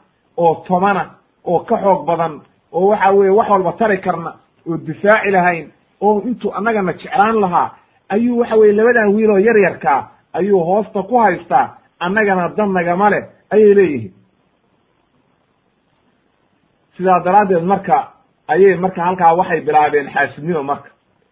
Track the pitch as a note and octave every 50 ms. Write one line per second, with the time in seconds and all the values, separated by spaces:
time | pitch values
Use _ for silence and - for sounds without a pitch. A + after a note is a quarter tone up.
0 | _ _ _ _ _ _ _ - E3+ E3 D#3 D#3+ - - F#3 F3+ F#3 G3+ G3+ F3+
1 | D#3 - - _ _ _ _ _ - E3+ F3 E3 - - A3+ G3+ F#3 G3+ F#3 -
2 | - D#3 E3+ D#3+ E3+ D#3+ D3+ C3+ - _ _ _ _ _ - E3 F#3 G3 G#3+ G3+
3 | F#3 G3 G3 G3 G3+ F#3+ F#3+ G#3+ A3+ - G#3 F#3+ F#3 E3+ E3 - A#3 G#3+ G3+ F#3
4 | - F#3+ F3 E3 E3+ D#3+ - _ _ _ _ _ - - E3 D#3 C3+ D3+ D3+ -
5 | - G3+ G#3+ A3 G3+ G3+ G3 F#3 F3 F3+ F3 E3 D3+ C3 - _ _ _ _ -
6 | - G#3 G#3+ G#3 F#3+ A#3+ A#3+ A3 - G3+ - - G3+ A3+ A3+ G#3+ G3 F3+ D#3 -
7 | - - - D#3+ G3 A3 A3+ A3 G3+ F3+ F3 D#3+ C3 A2 - _ _ _ _ _
8 | _ - F#3+ G#3 A#3 B3 A#3+ A#3 A#3+ A#3 A3+ A3 A3 G#3 G#3 G#3 A3 A#3+ B3 A#3+
9 | G#3+ G#3 G3 A3 A3 G#3 G#3+ G3 G3 A3+ A3+ G#3+ G3 E3 C#3 - - D#3+ C#3+ B2+
10 | A#2+ - - _ _ _ - D#3 F3+ G3+ G3+ F#3 E3 E3 F#3+ G#3+ G#3+ - - G3+
11 | F#3 F#3+ A#3+ B3 A3+ G3+ F3 - - - - - - - - - _ _ _ -
12 | E3 F3 G3 A3 A3 G3+ F#3+ F#3 F3 E3 C#3+ E3 G#3+ G3+ F#3+ F#3 E3+ E3+ F3 F3+
13 | G#3 G#3 F#3+ D3 - - _ _ _ - - A3 A3 G#3 G3+ G3+ F#3+ E3 C#3+ B2
14 | A2 F#2 - _ _ _ _ _ _ _ _ _ _ _ _ _ _ _ _ _
15 | _ _ _ _ _ _ _ _ _ _ _ _ _ _ _ _ _ _ _ _
16 | _ _ _ _ _ _ _ _ _ _ _ _ _ _ _ _ _ _ _ -
17 | F3+ F#3 F#3 F3 E3+ F3+ F#3 G#3 G#3 F#3+ F#3+ E3+ E3 F3+ G3+ F#3+ F#3+ - D#3+ C#3+
18 | - - - _ _ _ _ _ _ - D3+ E3+ F#3+ G3 F3+ E3 F3+ F#3 F3+ F3+
19 | E3+ F3+ F#3 F#3 F3+ E3 E3 E3+ F#3 F3+ F3 D#3 C3 D3 D3 D3+ D3+ D3 C#3+ D3
20 | C#3 C#3 - C#3+ C#3+ C3 - - C#3+ E3 F3+ D3+ C3+ C#3+ C#3+ - - - _ _
21 | _ _ _ _ _ _